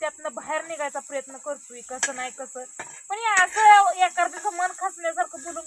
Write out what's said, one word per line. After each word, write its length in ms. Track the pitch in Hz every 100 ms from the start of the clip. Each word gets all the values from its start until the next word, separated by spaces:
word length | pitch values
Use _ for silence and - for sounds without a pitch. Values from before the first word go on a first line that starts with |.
त्यातनं 280 | 302 302 302
बाहेर 300 | 277 - 311
निघायचा 340 | 320 311 285 277
प्रयत्न 380 | - 277 269 262
करतोय, 440 | 302 277 - 240
कसं 360 | - 254 277 254
नाही 140 | 254
कसं. 340 | 254 262 254 254 -
पण 360 | - - - 415
हे 260 | 453 392
असं 460 | 359 415 427 403 381
एखाद्याचं 640 | 370 359 359 349 339 370
मन 140 | 339 359 -
खचल्यासारखं 640 | 370 339 330 339 - 330
बोलून 220 | 330 -